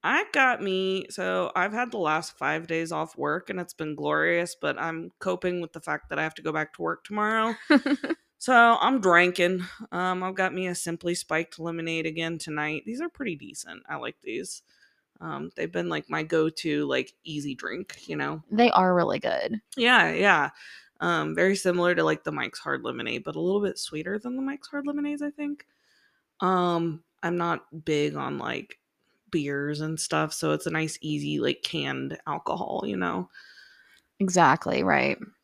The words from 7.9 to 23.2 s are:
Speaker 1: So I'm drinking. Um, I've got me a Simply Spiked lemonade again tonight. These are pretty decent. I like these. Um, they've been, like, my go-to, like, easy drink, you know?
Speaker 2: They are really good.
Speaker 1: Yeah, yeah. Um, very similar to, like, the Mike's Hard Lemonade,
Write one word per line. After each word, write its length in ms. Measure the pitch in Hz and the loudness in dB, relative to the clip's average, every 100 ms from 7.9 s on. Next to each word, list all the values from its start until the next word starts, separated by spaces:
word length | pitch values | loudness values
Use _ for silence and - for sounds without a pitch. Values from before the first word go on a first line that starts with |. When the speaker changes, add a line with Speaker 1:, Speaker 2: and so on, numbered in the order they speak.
| 277 - 320 _ _ | -2 -2 -6 _ _
Speaker 1:
So 160 | - | 4
I'm 460 | 254 233 233 208 262 | 8 8 8 6 4
drinking. 640 | 190 170 180 180 175 185 180 - 220 | 6 8 8 4 2 2 -4 -12 -8
Um, 320 | 175 185 185 | -4 -2 -2
I've 140 | 185 190 | -4 0
got 180 | 185 | 0
me 140 | 185 185 | 0 -4
a 60 | 175 | -4
Simply 400 | - 165 175 175 | -4 -4 -2 -4
Spiked 420 | - 160 165 - | -2 -2 -2 -6
lemonade 480 | 165 165 165 165 160 | -8 -6 -4 -2 -2
again 320 | 160 165 165 | -4 -4 -4
tonight. 460 | - 151 151 156 - | -6 -4 -4 -4 -6
These 140 | 240 | -8
are 60 | 339 | -8
pretty 240 | - 254 | -6 -8
decent. 480 | 156 110 - - 82 - | -8 -10 -14 -14 -16 -12
I 60 | 147 | -10
like 200 | 120 - | -8 -10
these. 400 | - 110 - - _ _ _ _ _ _ | -8 -8 -8 -12 _ _ _ _ _ _
Um, 300 | 165 143 160 - | -10 -8 -10 -8
they've 140 | 165 | -6
been, 160 | 180 175 | -4 -4
like, 200 | 156 151 | -6 -6
my 140 | 151 | -6
go-to, 640 | 156 165 156 160 165 147 147 | 0 2 2 0 -2 -2 0
like, 260 | 131 - _ | -2 -2 _
easy 320 | - 147 143 - | -10 -8 -6 -8
drink, 420 | - - 196 - - | -8 -8 -10 -14 -10
you 80 | |
know? 300 | 151 143 156 - | -6 -4 -6 -6
Speaker 2:
They 180 | 214 240 | 4 6
are 240 | - 185 | 6 6
really 240 | 180 170 - | 4 2 0
good. 420 | - - - 220 _ - | 0 -2 -2 -6 _ 0
Speaker 1:
Yeah, 360 | 240 247 165 | 4 6 6
yeah. 380 | 160 202 170 139 - - - - _ | 4 4 4 2 -4 -20 -20 -20 _
Um, 340 | 175 165 156 | -2 0 0
very 220 | 160 185 196 | 2 2 4
similar 400 | 190 175 175 175 | 2 2 4 4
to, 80 | |
like, 180 | 160 156 | 2 0
the 80 | - | -2
Mike's 300 | 151 127 - | -4 -6 -8
Hard 240 | - 139 | -6 -4
Lemonade, 400 | 117 123 117 123 | -4 -6 -4 -6